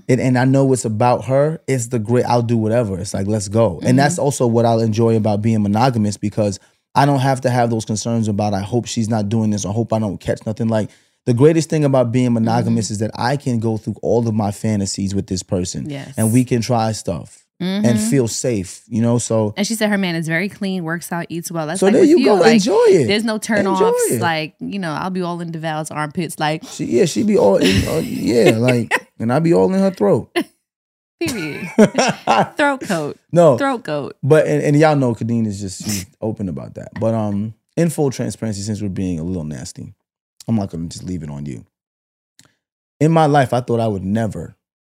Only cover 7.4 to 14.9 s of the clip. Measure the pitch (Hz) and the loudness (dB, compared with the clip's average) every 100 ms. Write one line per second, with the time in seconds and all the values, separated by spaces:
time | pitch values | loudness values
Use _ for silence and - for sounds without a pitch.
7.4 | 127 123 120 113 107 107 120 117 110 101 | 0 2 0 0 -4 -6 -2 -2 -2 -2
8.4 | 104 101 98 120 110 - 107 113 101 113 | -2 -2 -2 -4 -4 -4 -2 -2 0 0
9.4 | 110 104 92 107 113 110 110 87 - 110 | 0 -2 -2 -4 -2 -2 -2 -6 -6 -6
10.4 | - 107 113 113 101 - _ _ - 120 | -6 -4 -2 0 -2 -8 _ _ -2 4
11.4 | 147 165 151 160 143 135 120 123 127 117 | 6 4 0 0 2 2 2 2 0 0
12.4 | 113 117 117 113 107 107 107 - 120 143 | 0 0 0 -2 -2 -4 -6 -4 -4 -2
13.4 | - 120 113 110 - 98 71 110 117 107 | -2 -2 -2 -4 -6 -6 -2 0 0 0
14.4 | 101 101 110 107 98 | -2 -2 -2 -2 -2